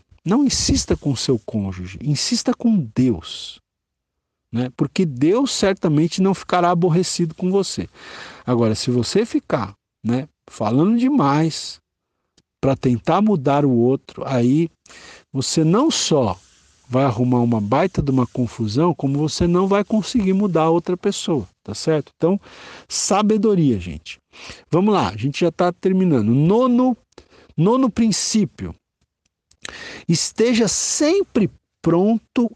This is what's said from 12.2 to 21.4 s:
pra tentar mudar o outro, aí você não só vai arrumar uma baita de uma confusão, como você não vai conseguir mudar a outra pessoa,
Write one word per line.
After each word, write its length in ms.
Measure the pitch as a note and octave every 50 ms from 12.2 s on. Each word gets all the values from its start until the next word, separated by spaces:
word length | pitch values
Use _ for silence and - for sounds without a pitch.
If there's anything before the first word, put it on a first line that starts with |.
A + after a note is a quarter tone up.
| _ _ _ _ _ _ _ _
pra 140 | - C3+ C3+
tentar 460 | - - C3 B2 A2 - - D#3+ F#3+
mudar 440 | G#3+ G#3+ G#3 E3 B2+ C#3+ C#3 C#3+ D3
o 60 | C#3
outro, 520 | B2+ A#2 A#2 B2 C3+ C#3 _ - - - -
aí 440 | C3+ C#3 B2 A#2+ B2 C3+ D#3 E3+ D#3+ _ _ _ - - - - - - - - _
você 320 | - C3+ C3 - - E3 D#3+
não 280 | D#3+ F3+ A3 D4 E4
só 460 | - - - - E3 C#3+ B2 G2+ F2+ - _ _ _ _ _ _ _ _ _ -
vai 160 | B2 B2+ C#3
arrumar 380 | C3+ G#2+ A2+ B2 B2 B2 B2
uma 200 | A#2+ A#2+ A#2+ A2
baita 400 | G#2 G2+ B2 C#3+ F3+ F#3 - -
de 80 | D3+ C#3
uma 160 | C3 C3 B2
confusão, 680 | - - B2+ B2 A2 - - A2+ G#2 G#2 C3 E3 F3+ D#3+
como 240 | - - C3+ C#3 C#3+
você 280 | D#3 D3 - - F3+
não 220 | F3 F3 F3+ G3 F#3+
vai 160 | G3+ G3+ G3+
conseguir 500 | - A3+ A3 - - - B3 G3 F#3 F#3+
mudar 300 | F#3+ G#3+ G3+ E3 D#3+ D#3
a 60 | D#3+
outra 280 | E3 F3 - - F3+ F3
pessoa, 500 | - G3+ G3 - - - E3 C3+